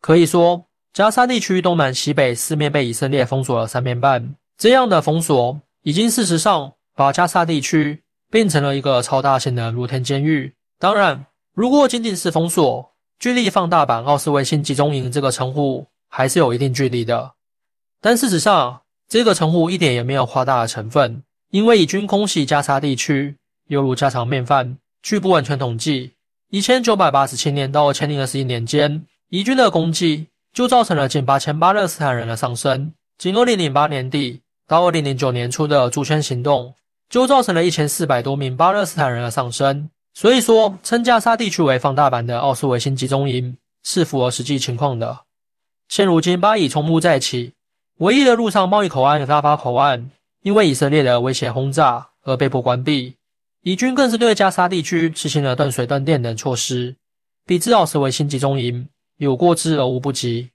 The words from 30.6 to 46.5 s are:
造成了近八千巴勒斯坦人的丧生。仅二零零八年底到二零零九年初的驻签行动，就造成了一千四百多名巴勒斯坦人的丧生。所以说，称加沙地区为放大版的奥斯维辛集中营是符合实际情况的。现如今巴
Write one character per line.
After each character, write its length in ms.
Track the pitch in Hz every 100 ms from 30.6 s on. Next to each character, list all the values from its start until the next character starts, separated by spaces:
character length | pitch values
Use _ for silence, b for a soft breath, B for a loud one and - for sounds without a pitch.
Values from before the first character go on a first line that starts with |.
| 247
造 160 | 254
成 140 | 226 160
了 120 | 135
近 160 | 151
八 140 | 131 139
千 200 | 156 151
巴 140 | 170
勒 140 | 208 185
斯 120 | -
坦 160 | 147 123
人 100 | 113
的 80 |
丧 220 | 113 127 120
生。 360 | 143 131 151 - _ _
仅 200 | 175 202
二 80 |
零 120 | 247 214
零 160 | 160
八 140 | 135 151
年 240 | 143 127
底 300 | 143 131 123 _ _ _
到 180 | 160
二 60 | 175
零 140 | 160
零 120 | 143 131
九 140 | 135
年 200 | 123 120
初 160 | 127 151
的 220 | 147 123
驻 120 | 147
签 200 | 139 156
行 200 | 151 123
动， 320 | 139 139 123 131 _ _ _
就 180 | 240 254
造 160 | 277
成 120 | 247
了 100 | 170
一 60 | 175
千 180 | 160 151
四 180 | - 160
百 160 | 127
多 120 | 123
名 220 | 139 135 127
巴 160 | 170
勒 120 | 202
斯 120 | 180 165
坦 160 | 139
人 100 | 120
的 80 | 120
丧 200 | 113 123
生。 360 | - 139 139 151 _ _
所 200 | - 214
以 60 | 254
说， 360 | - 226 214 190
称 220 | - 233
加 160 | 240 233
沙 160 | 220 226
地 120 | 220
区 140 | 170
为 160 | 151 127
放 160 | 143
大 160 | 135 143
版 160 | 123 117
的 140 | 120
奥 120 | 139
斯 140 | 131 143
维 140 | 123
辛 160 | 139 135
集 100 | 131
中 220 | 135 139
营 280 | 127 123 127 _ _
是 200 | - -
符 140 | 160 139
合 100 | 123
实 140 | 120
际 160 | 123 139
情 180 | 127 120
况 220 | 143 120
的。 220 | 113 117 _ _ _ _ _ _ _
现 160 | -
如 160 | 196 170
今 200 | 165 180
巴 160 | 180